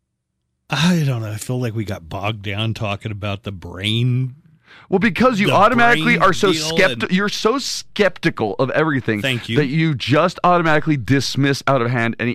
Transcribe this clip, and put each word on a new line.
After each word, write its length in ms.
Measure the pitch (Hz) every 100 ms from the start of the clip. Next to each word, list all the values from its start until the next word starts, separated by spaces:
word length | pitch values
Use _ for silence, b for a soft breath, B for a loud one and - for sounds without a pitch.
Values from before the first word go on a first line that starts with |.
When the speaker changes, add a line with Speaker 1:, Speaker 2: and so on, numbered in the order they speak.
| _ _ _ _ _ _ -
Speaker 1:
I 340 | 139 175 170 139
don't 160 | 120
know. 80 | 107
I 60 | 104
feel 220 | - 127
like 140 | 120
we 100 | 110
got 240 | 98 92 80
bogged 340 | 95 104 107
down 320 | 101 101 113
talking 380 | 104 107 101 107
about 320 | 104 104 101
the 80 | -
brain. 840 | 95 85 87 104 117 123 123 131 143 _ _ B B B
Speaker 2:
Well, 100 | 185
because 400 | 214 165 254 202
you 100 | 190
Speaker 1:
The 40 |
Speaker 2:
automatically 640 | 143 214 240 233 240 240 170
Speaker 1:
brain 60 |
Speaker 2:
are 100 | 185
so 200 | 175 196
Speaker 1:
deal 180 | 160 156 165
Speaker 2:
skepti-, 260 | 185 117
Speaker 1:
and 80 | -
Speaker 2:
you're 160 | 185 202
so 300 | - 220 269
skeptical 960 | - - - - 196 - 160 - 107
of 160 | - 131
everything 500 | 139 160 135 113 104
Speaker 1:
Thank 260 | 135 120 -
you. 80 | 117
Speaker 2:
that 100 | 139
you 280 | 160 160
just 460 | 131 - 151 175 -
automatically 540 | 175 175 160 151 156 143
dismiss 680 | 107 139 - 135 139 135 -
out 140 | 135
of 80 | 117
hand 260 | 127 117 -
any 140 | 120